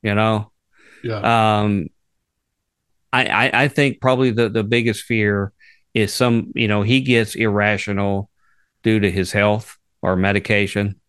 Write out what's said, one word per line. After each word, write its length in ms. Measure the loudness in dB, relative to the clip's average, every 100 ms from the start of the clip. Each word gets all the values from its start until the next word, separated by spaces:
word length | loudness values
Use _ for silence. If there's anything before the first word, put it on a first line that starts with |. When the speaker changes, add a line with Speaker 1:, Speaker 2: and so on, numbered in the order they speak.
Speaker 1:
you 140 | 0 0
know? 360 | 2 0 -4 _ _ _ -20 -12
Speaker 2:
Yeah. 580 | -8 -4 0 2 4 2
Speaker 1:
Um, 260 | 0 -2 -4 _ _ _ _ _ _ _ _ _ _ _ _
I, 140 | -2 0 0 0
I, 160 | 2
I 40 | 0
think 320 | 2 -2 0
probably 300 | 0 2 2
the, 180 | 2 0
the 140 | 0 0
biggest 380 | 0 0 -4
fear 500 | -4 -2 0 0 -2 _ -20 _ _
is 200 | -2 -2
some, 380 | 0 0 0 -2
you 140 | -4 -2
know, 140 | 0
he 180 | 2 0
gets 340 | 2 0 0 -2
irrational 920 | -2 0 0 -2 -4 -4 -2 -4 -6 _ _ _ _ _
due 160 | 0 2
to 100 | 2
his 220 | 0 -2
health 460 | 0 2 0 -6 -20 _ _
or 160 | -2 0
medication. 840 | 0 0 0 0 0 -2 -4 -6